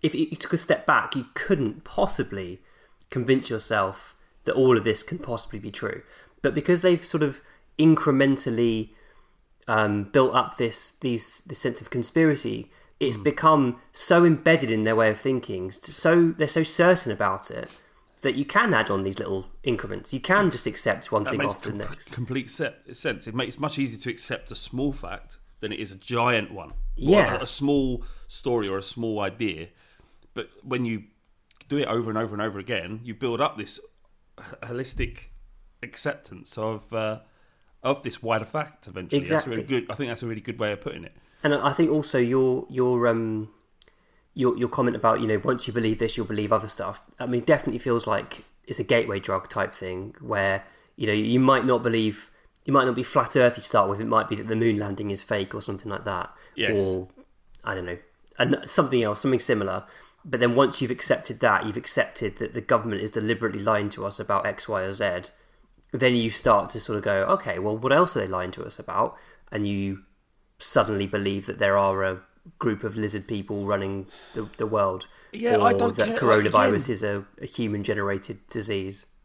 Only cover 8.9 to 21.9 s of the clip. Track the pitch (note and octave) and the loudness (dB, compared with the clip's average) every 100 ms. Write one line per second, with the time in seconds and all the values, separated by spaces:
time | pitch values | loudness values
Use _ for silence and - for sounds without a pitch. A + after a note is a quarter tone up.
8.9 | - - _ _ _ _ _ - A2 G#2+ | -12 -20 _ _ _ _ _ -2 2 2
9.9 | G#2 G2+ C#3 C3 B2 A#2+ - A#2+ - - | 0 2 4 4 2 0 -2 -4 -2 -10
10.9 | - C3+ A#2 - - - - C3+ B2 - | -6 -4 -2 -4 -8 -10 -4 -4 -4 -6
11.9 | B2+ A#2+ - D#3+ C#3+ A#2 G#2+ A2 _ _ | -6 0 4 4 4 -2 -6 -10 _ _
12.9 | _ C#3 A2 G2+ C#3+ D#3+ D3+ C3 A#2+ - | _ -2 0 -2 4 6 6 4 0 -12
13.9 | - - E3+ F3 D#3 - E3 B2+ A2 G#2+ | -8 4 6 8 6 4 4 4 2 2
14.9 | A2+ A2 G#2+ C3+ C3 - F#2+ F#2 - - | 4 4 2 0 -2 -2 -8 -8 -10 -10
15.9 | - D#3+ E3+ E3+ E3 D3+ D#3+ D#3 - F3 | 0 4 6 6 2 0 0 0 4 6
16.9 | F3+ B2 G2+ G2+ G2 - - - - _ | 6 2 -2 0 -2 -6 -10 -12 -16 _
17.9 | _ _ _ C3+ B2 C#3+ G3+ A#3 C3 A2 | _ _ _ -2 -2 0 2 2 2 2
18.9 | G2 G2 F#2+ F#2+ F#2+ - - C#3 A2+ G2+ | 0 -2 -4 -4 -6 -8 -8 -4 -4 -4
19.9 | G2 - C3+ - G3 G3 A#2+ - - - | -10 -8 -8 2 4 4 2 -4 -2 -2
20.9 | G2 - A2 G#2 A2+ B2 G2 G#2+ G#2 G#2 | -2 0 -2 0 -2 -2 -4 -8 -8 -8